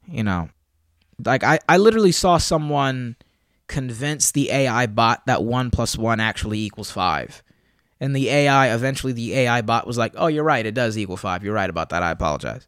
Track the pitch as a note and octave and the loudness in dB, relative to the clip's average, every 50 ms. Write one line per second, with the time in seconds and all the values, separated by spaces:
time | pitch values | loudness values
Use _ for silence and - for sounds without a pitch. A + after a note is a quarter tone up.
0 | _ - E3+ C#3 A2 G#2 F#2+ F2+ E2+ E2 _ _ _ _ _ _ _ _ _ _ | _ -12 -6 -4 -2 -2 0 -2 -4 -6 _ _ _ _ _ _ _ _ _ _
1 | _ _ _ _ - A2+ B2 C3 - B2 D3+ D#3+ - - D#3+ F3+ G3+ A3 A3 A3+ | _ _ _ _ -2 0 0 2 4 2 2 2 4 4 4 6 6 6 6 6
2 | G#3+ F#3 E3+ - - F#3 F3 D#3+ - - F3+ D#3+ D3+ D3 D3 C#3+ C#3 C3+ C3 B2+ | 4 4 4 4 4 4 2 4 2 0 0 -2 0 0 0 0 0 0 -2 -4
3 | B2 A#2+ A#2 _ _ _ _ _ _ _ _ _ _ _ - C#3+ C3 B2+ A#2 G#2+ | -6 -8 -10 _ _ _ _ _ _ _ _ _ _ _ -8 -8 -6 -6 -8 -6
4 | C3 D3 D3+ C#3+ - - - D3 C#3 - G#2+ C3+ C3+ B2+ A2+ A#2+ B2 A#2 G#2 A2 | -6 -6 -2 0 -2 0 2 0 0 0 0 0 0 2 2 0 0 0 0 2
5 | A2+ A2+ A#2 - _ - B2+ - E2+ A2+ A#2+ B2+ B2+ B2 - - A#2 A2 - - | 2 2 2 0 _ 0 0 2 2 0 0 -2 0 -2 -2 -2 -2 -2 -2 -2
6 | A2 A2+ A2+ A2 A2 A2 G#2 - - A2 G#2+ G#2+ G#2+ G#2 - - G#2 - - G#2 | 0 0 0 2 0 -2 -2 -2 -4 -4 -4 -4 -4 -4 -6 -10 -14 -10 -4 -2
7 | F#2 F#2 D#2+ D2 B1 - - - _ _ _ _ _ _ _ _ _ _ _ _ | 0 0 0 -2 -4 -8 -14 -20 _ _ _ _ _ _ _ _ _ _ _ _
8 | C3 C3+ C#3 C3+ C#3 A2 C3+ D3 C#3+ C#3+ C3+ C#3 C3+ B2+ A2 A#2 A#2+ C3+ C#3 C3+ | -4 -2 -2 0 0 2 2 2 2 4 4 4 4 4 2 0 0 -2 -4 -4
9 | - C3 B2+ A#2 A2+ A#2 F2+ C3+ B2+ A#2+ A#2+ A#2+ A2+ A2 A#2 A#2 - - A#2+ A#2 | -4 -6 -4 -4 -6 -4 0 0 2 2 2 0 0 0 0 -2 0 -2 -2 -2
10 | A2+ A2 - - E3 E3+ D#3 D3+ D3+ D#3+ D3 B2 A2 A2 G#2+ B2+ B2 A2+ G#2+ A2 | -2 -2 -2 -2 0 0 0 0 2 2 2 2 0 -2 -2 0 -2 0 -2 -4
11 | G#2 F#2+ F2+ F#2+ - G2+ F#2 F2+ G#2 G2+ G#2+ G#2+ G2 F#2 E2 E2+ E2 - - E2+ | -4 -6 -6 -6 -4 -4 -4 -4 -4 -4 -2 -2 -2 -2 -2 -4 -6 -4 -2 -2
12 | F2 E2+ E2 - F2+ E2 D2 C#2 - B1 A1 - - | -2 -2 -2 -2 -2 -2 -2 -2 -6 -8 -10 -10 -14